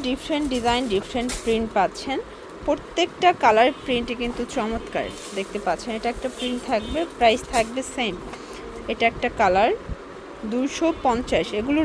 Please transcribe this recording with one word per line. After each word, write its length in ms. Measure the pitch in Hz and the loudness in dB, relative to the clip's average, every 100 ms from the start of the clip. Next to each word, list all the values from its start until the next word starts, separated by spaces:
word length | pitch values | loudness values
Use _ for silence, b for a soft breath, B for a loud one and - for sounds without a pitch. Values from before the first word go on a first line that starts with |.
| 254 | 0
ডিফারেন্ট 380 | 269 - 302 294 247 | -2 -2 -2 0 0
ডিজাইন, 260 | 233 240 254 196 | 2 2 2 0
ডিফারেন্ট 360 | - 247 247 - | 0 -2 -2 -2
প্রিন্ট 240 | 233 226 220 208 | 0 0 2 2
পাচ্ছেন। 400 | 180 - - 285 - B B - - | 2 0 -6 -4 -6 B B -6 -2
প্রত্যেকটা 640 | - - - 349 - 359 349 | -2 0 0 0 4 4 6
কালার 260 | 240 214 254 285 | 6 8 6 4
প্রিন্টই 320 | - 240 240 233 | -2 -2 -2 -4
কিন্তু 200 | 240 240 240 254 | -4 -4 -4 -2
চমৎকার, 520 | 220 226 - 170 107 - - 190 | -2 -4 -4 -4 -4 -6 -8 -6
দেখতে 220 | 196 208 196 | -6 -4 -2
পাচ্ছেন। 260 | 165 240 220 | -2 -2 -4
এটা 120 | 233 | -4
একটা 160 | 247 254 - | -4 -6 -4
প্রিন্ট 220 | 247 247 - | -4 -4 -2
থাকবে, 300 | 233 220 285 339 - | -2 0 -2 -2 4
প্রাইস 240 | 233 240 - | 4 4 2
থাকবে 280 | 240 226 254 262 - | 0 0 -2 -6 -4
সেম। 180 | 226 180 - B B B B B - | -4 -4 -8 B B B B B -6
এটা 120 | 233 233 | 2 2
একটা 180 | - 240 - | 2 -2 4
কালার, 320 | 196 185 240 453 - - - - - - 214 | 4 6 4 2 -4 -10 -10 -16 -16 -10 -4
দুশো 340 | 240 277 - 330 320 269 | 0 0 2 0 2 2
পঞ্চাশ, 400 | 233 247 190 - 208 | 0 2 0 0 -2
এগুলো 200 | 247 294 | 2 2